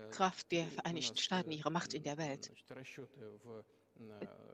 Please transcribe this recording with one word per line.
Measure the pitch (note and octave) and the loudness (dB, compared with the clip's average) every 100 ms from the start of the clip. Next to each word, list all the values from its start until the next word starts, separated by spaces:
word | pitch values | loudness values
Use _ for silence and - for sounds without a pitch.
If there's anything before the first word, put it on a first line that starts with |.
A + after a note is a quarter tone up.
| A2 | -8
Kraft | - F#3 - - | 6 6 6 2
der | E3+ E3 | 2 2
Vereinigten | - E3+ E3+ B2 A2 | 0 0 2 0 0
Staaten, | - F#3 E3+ | 2 2 2
ihre | D3+ D3+ | 2 2
Macht | E3 - | 2 2
in | - | -2
der | D3 D3 | 0 0
Welt. | D#3 C3+ - - - B2+ C3 - B2 C#3 G#2+ G#2 A#2+ A2 - - _ - A2+ G#2 G#2 G1+ G#2+ | 0 0 -4 -12 -14 -12 -10 -10 -12 -10 -12 -12 -12 -12 -12 -20 _ -16 -14 -10 -10 -10 -16